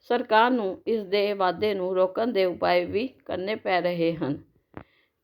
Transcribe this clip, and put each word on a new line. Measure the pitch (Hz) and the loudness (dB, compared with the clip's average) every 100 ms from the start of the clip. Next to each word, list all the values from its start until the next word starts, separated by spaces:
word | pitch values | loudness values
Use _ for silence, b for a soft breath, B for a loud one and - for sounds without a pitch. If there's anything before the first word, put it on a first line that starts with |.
| _ | _
ਸਰਕਾਰ | 247 254 220 240 | -4 2 4 4
ਨੂੰ | 254 196 175 - | 2 -2 -6 -2
ਇਸ | 220 | -2
ਦੇ | 190 202 202 | 0 0 0
ਵਾਧੇ | 202 185 175 214 | 2 0 0 -2
ਨੂੰ | 196 180 | -2 -2
ਰੋਕਣ | 185 185 185 240 | 2 0 0 -2
ਦੇ | 202 | 2
ਉਪਾਅ | 185 170 180 180 | 0 0 2 2
ਵੀ | 180 190 254 - - | 0 -4 -4 -10 -10
ਕਰਨੇ | 185 185 | -8 -6
ਪੈ | 220 - 180 | -6 -2 0
ਰਹੇ | 175 175 165 | 0 0 -2
ਹਨ, | 165 139 147 - _ _ - b b b _ | -2 -4 -6 -10 _ _ -20 b b b _